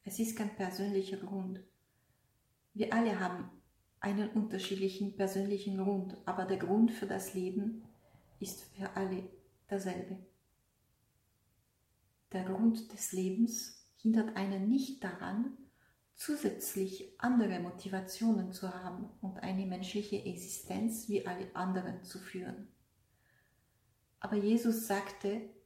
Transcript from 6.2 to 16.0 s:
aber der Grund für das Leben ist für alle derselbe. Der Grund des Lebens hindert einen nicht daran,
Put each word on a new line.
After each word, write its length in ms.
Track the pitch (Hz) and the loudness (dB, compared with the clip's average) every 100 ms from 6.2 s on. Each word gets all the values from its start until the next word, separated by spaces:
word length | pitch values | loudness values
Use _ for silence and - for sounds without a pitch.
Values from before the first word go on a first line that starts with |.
| - | -4
aber 200 | 180 185 | -2 0
der 120 | 185 | 0
Grund 340 | 170 208 233 | 4 6 6
für 160 | - 196 | 4 -4
das 260 | 190 - | -4 -4
Leben 480 | 190 185 190 208 - - - _ - _ - | -2 0 0 -2 -4 -14 -20 _ -20 _ -10
ist 220 | 196 - - - | -10 -10 -16 -8
für 200 | 190 196 | -6 -2
alle 320 | 190 185 185 - _ _ _ | -2 -2 -6 -16 _ _ _
derselbe. 560 | 196 190 180 185 190 - _ _ _ _ _ _ _ _ _ _ _ _ _ _ _ _ _ _ _ _ | -2 -2 -4 -6 -10 -12 _ _ _ _ _ _ _ _ _ _ _ _ _ _ _ _ _ _ _ _
Der 120 | 185 | -4
Grund 500 | 185 190 226 226 - | -2 4 4 4 -4
des 180 | - - | -8 -4
Lebens 760 | 185 185 196 233 - - - _ _ | 2 2 4 4 2 -4 -14 _ _
hindert 400 | 220 220 214 190 | 4 6 4 0
einen 340 | 196 196 202 | 0 2 4
nicht 340 | 269 - - | 4 2 -4
daran, 540 | 190 170 180 202 269 - - _ _ _ | -6 -6 -4 -2 -2 -4 -18 _ _ _